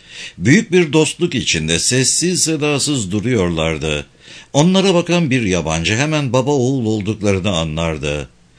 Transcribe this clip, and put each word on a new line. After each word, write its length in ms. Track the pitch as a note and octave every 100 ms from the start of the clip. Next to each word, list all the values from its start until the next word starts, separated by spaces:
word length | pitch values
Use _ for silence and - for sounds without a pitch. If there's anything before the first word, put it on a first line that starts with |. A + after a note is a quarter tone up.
| - - - -
Büyük 340 | F#2+ F#3+ -
bir 200 | F3+ E3
dostluk 420 | D#3 D3+ - E3+
içinde 440 | B2 C#2 E2+ D#2 E2
sessiz 640 | - B2+ B2+ - E3+ F3
sedasız 680 | D#3+ D#3 D3+ C#3+ C#3 C#3 F#2+
duruyorlardı. 960 | G#2 A2+ A#2 F2 D#2+ D#2+ D#2 D#2 D2 - _ - - -
Onlara 420 | C#3 E3+ F#3+ F#3+
bakan 360 | F3 E3+ F3 D#3
bir 120 | B2+
yabancı 540 | G#2 F2+ D#2 D#2+ E2+ A2
hemen 360 | D3+ D3+ C3+
baba 180 | B2+ C3
oğul 360 | C#3+ B2 C3+ A2
olduklarını 640 | A2 G2 G2+ G#2 F#2+ G2
anlardı. 760 | E2 E2 D#2 E2 D#2 D2 D2 C#2+ _ _